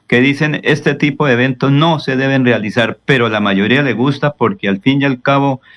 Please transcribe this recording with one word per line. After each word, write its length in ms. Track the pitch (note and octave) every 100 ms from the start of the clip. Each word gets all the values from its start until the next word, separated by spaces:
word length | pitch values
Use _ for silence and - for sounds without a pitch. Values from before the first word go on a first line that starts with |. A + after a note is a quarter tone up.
| -
que 120 | A#2+
dicen, 380 | C3 C#3+ D3+ D3
"Este 300 | - D3 D3+
tipo 320 | C#3 D3 C#3+ D3
de 80 |
eventos 360 | A#2+ B2+ B2+ C#3
no 300 | C#3 E3 D3+
se 160 | - C3
deben 280 | C3+ C3+ B2
realizar", 520 | A2+ G#2+ A#2+ A2+ -
pero 240 | - C3+ A#2
la 120 | G#2+
mayoría 420 | G2+ G2 G#2 C3
le 100 | C#3+
gusta 400 | A2 C3+ C#3+ D3
porque 340 | - A2+ G2 G2+
al 120 | G2
fin 220 | C3 C#3
y 20 |
al 160 | C#3 B2+
cabo 400 | C#3 C#3 C#3 C3 _